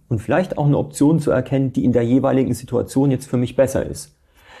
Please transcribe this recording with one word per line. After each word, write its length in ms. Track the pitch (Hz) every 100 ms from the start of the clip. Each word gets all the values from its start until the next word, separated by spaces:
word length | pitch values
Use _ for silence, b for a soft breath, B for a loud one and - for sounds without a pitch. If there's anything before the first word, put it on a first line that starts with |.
| -
und 120 | 113
vielleicht 380 | - 151 190 -
auch 80 | 143
eine 100 | 120
Option 440 | - - 147 160
zu 100 | 147
erkennen, 420 | 123 127 135 135
die 120 | -
in 80 | 123
der 100 | 120
jeweiligen 500 | 117 131 135 131 127
Situation 580 | 120 127 120 - 131 143
jetzt 160 | 127 -
für 100 | 123
mich 180 | 123 -
besser 300 | - - -
ist. 320 | - - _ _ B B B